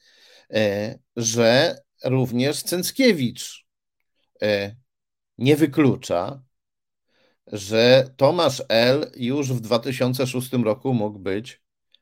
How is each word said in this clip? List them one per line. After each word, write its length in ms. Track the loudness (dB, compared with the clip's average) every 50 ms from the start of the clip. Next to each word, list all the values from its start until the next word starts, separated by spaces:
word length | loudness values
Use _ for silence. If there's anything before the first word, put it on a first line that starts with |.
| _ _ _ _ _ _ _ _ _ -6 -2
e, 460 | -2 0 0 -2 -2 -6 -6 -10 -14 _ _ -8
że 640 | -6 -6 -2 0 2 4 4 6 4 4 2 -2 -6 _ _ _ _ -4
również 600 | -2 0 0 0 -2 -2 -2 -2 -2 -2 -4 -6
Cęckiewicz, 1000 | -6 -4 -4 -4 -6 -2 2 2 2 2 2 -2 -4 -6 -8 -16 -16 -16 -20 _ _ _ _ _ _ _ _ _ _ _ _ _ _ _ -4
e, 340 | -2 0 0 0 -2 -6 -10 -16 _ _ _ _ _ _ _ _ _ _ _
nie 180 | -2 2 2 4
wyklucza, 880 | 4 2 0 2 2 2 2 2 0 -2 -4 -2 -2 -2 -4 -10 -14 -20 _ _ _ _ _ _ _ _ _ _ _ _ _ _ _ _ _ _ _ _
że 600 | -14 -12 -12 -8 -2 0 4 6 6 6 6 4 0 -2
Tomasz 460 | 2 2 2 4 2 0 0 0 -2 -4
L. 440 | 0 2 2 4 4 2 0 -2 -6 -10
już 380 | -6 -4 -4 -2 -2 -4 -4 -4
w 60 | -6
dwa 200 | -4 -2 -2 -2
tysiące 480 | -2 -4 -4 -2 -2 -2 -2 -2 -4
szóstym 360 | -4 -4 -6 -6 -4 -2 -2 0
roku 300 | 0 -2 -2 -2 -4 -2
mógł 260 | -2 -2 -4 -6 -8
być, 420 | -8 -6 -6 -6 -8 -12 -20 _ _ _ _ _ _ _ _ _